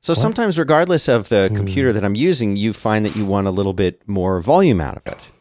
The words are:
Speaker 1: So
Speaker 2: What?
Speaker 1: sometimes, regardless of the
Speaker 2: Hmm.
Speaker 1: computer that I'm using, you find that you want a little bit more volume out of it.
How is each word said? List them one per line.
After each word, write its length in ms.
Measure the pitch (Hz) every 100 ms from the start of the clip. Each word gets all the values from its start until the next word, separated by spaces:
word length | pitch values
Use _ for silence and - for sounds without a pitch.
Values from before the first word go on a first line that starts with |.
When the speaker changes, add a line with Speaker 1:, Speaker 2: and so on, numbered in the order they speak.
Speaker 1:
So 100 | -
Speaker 2:
What? 60 | 165
Speaker 1:
sometimes, 380 | 220 220 220 160
regardless 480 | 160 156 175 170 -
of 220 | 120 104
the 180 | 107 95
Speaker 2:
Hmm. 60 | 104
Speaker 1:
computer 380 | 98 95 131
that 100 | 110
I'm 120 | 101 104
using, 400 | 160 160 110 101
you 160 | 107
find 320 | 104 113 107 107
that 100 | 107
you 100 | 101
want 220 | 98 98
a 40 |
little 200 | 92 98
bit 280 | 95 92 87 -
more 340 | 98 90 92
volume 400 | 90 165 190 98
out 160 | 71 -
of 100 | -
it. 220 | - - _